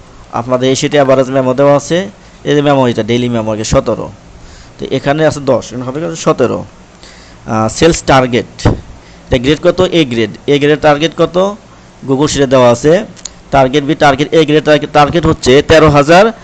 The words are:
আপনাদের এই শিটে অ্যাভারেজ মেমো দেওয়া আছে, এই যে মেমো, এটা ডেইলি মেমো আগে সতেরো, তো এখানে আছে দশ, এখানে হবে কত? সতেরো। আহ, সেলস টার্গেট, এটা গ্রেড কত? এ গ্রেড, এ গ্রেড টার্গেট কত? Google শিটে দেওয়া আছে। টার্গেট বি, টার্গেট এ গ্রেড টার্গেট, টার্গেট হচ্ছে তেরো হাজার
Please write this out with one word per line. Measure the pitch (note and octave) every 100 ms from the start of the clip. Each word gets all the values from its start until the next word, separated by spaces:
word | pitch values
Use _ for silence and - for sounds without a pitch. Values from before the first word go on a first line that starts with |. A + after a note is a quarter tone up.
| - - -
আপনাদের | - A#2+ B2+ C3
এই | C3
শিটে | D3 D3
অ্যাভারেজ | C3+ C3 B2+
মেমো | C3+ B2+
দেওয়া | B2+ C#3+ C#3+
আছে, | C#3 E3 G3 - - -
এই | - D3
যে |
মেমো, | D3 C#3 B2+
এটা | A2+
ডেইলি | G#2+ A#2+ B2
মেমো | A#2+ A2
আগে | G#2+
সতেরো, | G#2+ C3+ B2+ G#2+ - - - - - - - -
তো | -
এখানে | C3 C#3+ D3 D#3+
আছে | D#3
দশ, | C3+ C3+ -
এখানে | A#2+
হবে | B2 C3+
কত? | E3+
সতেরো। | D#3+ - D#3 A#2 G2+ F#2 - - - - - - - -
আহ, | A2 A2
সেলস | - E3 D#3+
টার্গেট, | - C#3 B2+ A#2+ - - - - - - - - -
এটা | C3
গ্রেড | B2 D3+
কত? | F3 E3+
এ | F#3 E3+ D3
গ্রেড, | A#2 A2 - -
এ | C#3+
গ্রেড | C#3+ D3+
টার্গেট | D3+ D3 D#3+ -
কত? | E3 E3+ G3 G#3 - - - - B2
Google | C3 D3
শিটে | - C#3
দেওয়া | C3 B2
আছে। | A#2+ D3 F3 G#3+ - - - -
টার্গেট | C#3 C3 C#3
বি, | C#3 D#3
টার্গেট | D3 C3+ C#3+
এ | E3 D3+
গ্রেড | D3+
টার্গেট, | D3 D3+ D3
টার্গেট | D3+ C#3+ E3 D#3+
হচ্ছে | D#3+ - C3
তেরো | C#3+ D#3+ D#3
হাজার | C#3+ C#3+ E3+ A3 -